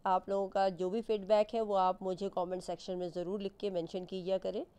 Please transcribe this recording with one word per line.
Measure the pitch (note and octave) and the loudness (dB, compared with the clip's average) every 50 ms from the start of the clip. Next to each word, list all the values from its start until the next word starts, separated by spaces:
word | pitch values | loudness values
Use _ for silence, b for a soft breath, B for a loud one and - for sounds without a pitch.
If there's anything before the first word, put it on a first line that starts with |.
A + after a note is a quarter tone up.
| - | 0
आप | G3 F#3 F#3 F#3 - | 2 2 2 2 0
लोगों | F#3+ G3 G3 F#3+ | 0 0 0 0
का | - G3 G3 G3 | 2 2 2 2
जो | F#3 D#3+ F#3 F#3 | 2 0 -2 -2
भी | F#3 A#3 | 0 -2
फीडबैक | A3 - A3 G#3 F#3+ F#3 G#3+ G#3 G#3+ G#3+ - | -2 0 -2 -2 2 4 4 4 4 4 0
है, | A3+ | -2
वो | A3+ G#3 G3+ | 0 2 4
आप | F#3+ F#3 F#3 F#3 G3 G3 | 4 4 4 2 2 -2
मुझे | F#3 F#3 D#3+ G3 G3 | -4 -2 -2 -4 -2
कमेंट | - F#3+ F3+ F3 F#3 F#3 F3+ | -2 -2 -2 -2 -2 -4 -6
सेक्शन | - F3 - - - F#3 F3+ | -6 -8 -8 -6 -6 -4 -4
में | F3+ F3 | -4 -4
ज़रूर | D#3+ F3+ F3 F3 G3 G#3+ | -4 -4 -4 -4 -4 -4
लिख | G3 G3 G3 - | -6 -6 -6 -6
के | - G3+ | -6 -2
मेंशन | F#3+ F3 E3 E3+ - F#3+ F3+ | -2 -2 -2 -2 -4 -6 -6
कीजिए | E3+ G3 F#3+ F3 F3+ F#3+ F#3+ | -6 -6 -6 -2 -2 -2 -2
करें। | F#3 F#3+ F3+ A3 E4+ - b | -2 -4 -4 -4 -6 -8 b